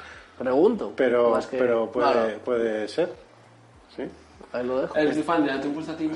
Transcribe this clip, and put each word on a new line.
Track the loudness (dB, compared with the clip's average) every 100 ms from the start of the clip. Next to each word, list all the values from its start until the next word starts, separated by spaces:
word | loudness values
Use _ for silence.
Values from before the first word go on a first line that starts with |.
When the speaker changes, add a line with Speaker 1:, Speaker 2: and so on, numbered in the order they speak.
| -18 -20 -20 -6
Speaker 1:
Pregunto. | 0 4 4 2 -4 0
Speaker 2:
pero, | 2 4 4
Speaker 1:
Más | 4 0
que | 0
Speaker 2:
pero | 2 2 0
puede, | 0 2
Speaker 1:
Claro. | 2 0 -4 -2
Speaker 2:
puede | 0 0 -2 -4
ser. | -2 -4 -4 -20 -20 -20 -20 -20 -20 -18 -12
Sí. | -12 -12 -20 -20 -10
Speaker 1:
Ahí | -6 -2
lo | -2
dejo. | -2 0
Speaker 3:
Eres | 0 0
muy |
fan | 0 0 0
de |
la, | -2
te | -4
gusta | -6 -8
a | -6
ti |
Speaker 2:
Sí. | -4